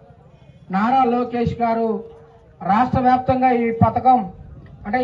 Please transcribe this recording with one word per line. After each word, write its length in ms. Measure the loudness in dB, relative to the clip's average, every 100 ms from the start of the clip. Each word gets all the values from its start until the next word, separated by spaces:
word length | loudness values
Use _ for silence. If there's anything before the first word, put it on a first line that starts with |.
| -20 -20 -20 _ -20 -20 -6 -2
నారా 260 | 0 2 2 0
లోకేష్ 400 | -2 -4 -4 -2
గారు 260 | -2 0 -2 -4 -8 -20 -20 -20 -20 -10
రాష్ట్ర 400 | -2 0 2 0 2
వ్యాప్తంగా 420 | 2 0 0 2 2
ఈ 20 | 0 2
పథకం 380 | 2 2 2 2 0 -12 -20 -20 -20 -16 -6
అంటే 140 | -4